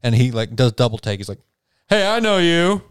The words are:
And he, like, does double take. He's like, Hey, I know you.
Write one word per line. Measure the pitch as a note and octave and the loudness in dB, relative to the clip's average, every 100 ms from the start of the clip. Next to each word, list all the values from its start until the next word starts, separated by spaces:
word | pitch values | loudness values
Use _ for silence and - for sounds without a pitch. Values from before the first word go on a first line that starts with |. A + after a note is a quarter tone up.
And | B2 | 2
he, | A#2 B2+ | 2 2
like, | A#2 A2+ | 0 -6
does | A#2 B2+ | 0 0
double | A2 B2 A2 | 2 -2 -2
take. | - G2+ | -8 -8
He's | G2 | -8
like, | G2 _ _ _ _ _ | -14 _ _ _ _ _
Hey, | G#3 G3 | 0 0
I | A3+ | 0
know | A3 G3+ | 0 2
you. | F3 E3+ F3 G3+ - | 2 2 0 -2 -6